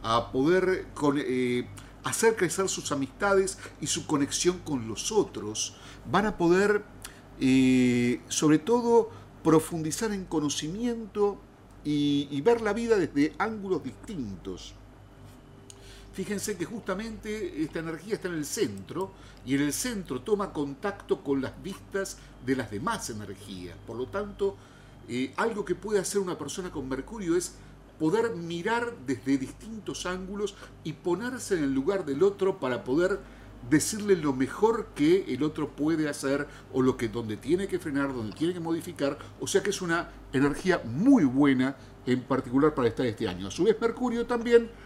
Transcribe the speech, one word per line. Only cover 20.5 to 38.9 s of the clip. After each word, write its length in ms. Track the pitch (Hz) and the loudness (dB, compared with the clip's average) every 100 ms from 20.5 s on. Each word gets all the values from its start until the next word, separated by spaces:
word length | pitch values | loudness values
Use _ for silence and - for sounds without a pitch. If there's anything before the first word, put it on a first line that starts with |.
contacto 720 | 156 139 135 202 196 - - | -4 -6 -6 -6 -6 -4 -4
con 180 | 139 139 | 0 -2
las 180 | 120 - | -2 -8
vistas 580 | 151 190 - 196 190 - - - 120 | -12 -12 -8 -6 -6 -10 -18 -8 -2
de 100 | 131 | -2
las 140 | 107 | -2
demás 400 | 101 180 220 - | -6 -4 -4 -6
energías. 640 | 104 101 95 101 92 90 82 - | -10 -12 -14 -12 -12 -12 -14 -12
Por 100 | 113 | -8
lo 100 | 131 | -6
tanto, 500 | 196 202 - 196 196 - - - - - | -6 -6 -4 -4 -4 -12 -20 -20 -20 -8
eh, 240 | 123 131 - | -4 -4 -2
algo 280 | 220 208 | -2 -2
que 100 | 180 | -4
puede 240 | 175 208 202 | -4 0 0
hacer 220 | 175 202 | 0 -2
una 180 | 180 156 | -2 -4
persona 320 | 156 - 180 | -8 -8 -8
con 180 | 156 131 | -8 -6
Mercurio 480 | 131 135 226 175 180 | -6 -8 -6 0 0
es 200 | - - - - - - | 0 -8 -20 -20 -20 -4
poder 380 | 156 214 233 175 | 2 2 2 -2
mirar 580 | 170 170 190 233 240 139 127 | -6 -6 -2 -2 -2 -6 -4
desde 320 | 131 135 135 | -4 0 0
distintos 680 | 127 - 214 220 175 135 180 | -2 -10 -14 -12 -10 -8 -6
ángulos 480 | 185 185 202 202 - - - | -6 -6 -4 -6 -6 -18 -12
y 80 | 165 | -10
ponerse 640 | - 175 175 247 254 - 180 | -6 -2 -2 -2 -6 -2 0
en 80 | |
el 100 | 139 | 2
lugar 300 | 135 143 196 | 0 0 0
del 180 | 151 139 | -2 2
otro 380 | 196 196 190 190 | 2 4 0 0
para 240 | 127 120 | -2 -2
poder 340 | 127 143 185 196 - - - - 120 | 0 2 2 0 -6 -18 -20 -16 2
decirle 460 | 147 - 214 208 | 2 2 -2 2
lo 180 | 180 147 | 4 2
mejor 560 | 131 127 - 220 226 - | 0 -2 4 4 4 -4
que 300 | - 147 190 - | 0 4 4 2
el 80 | 123 | -2
otro 280 | 151 151 147 | -2 -2 -6
puede 380 | - 151 165 151 | -2 0 0 0
hacer 380 | 143 139 143 143 - - | -2 0 0 -2 -10 -4
o 100 | 131 | 2
lo 140 | 131 127 | 2 2
que, 120 | 113 | -2
donde 280 | 117 110 101 | -4 -4 -6
tiene 300 | 110 180 196 | 0 0 0
que 120 | 180 | -4
frenar, 360 | 170 139 139 | -4 -2 -2
donde 220 | 127 110 98 | -4 -6 -2
tiene 180 | 165 | -2
que 60 | 180 | -2
modificar. 580 | 165 165 180 | -4 -4 -4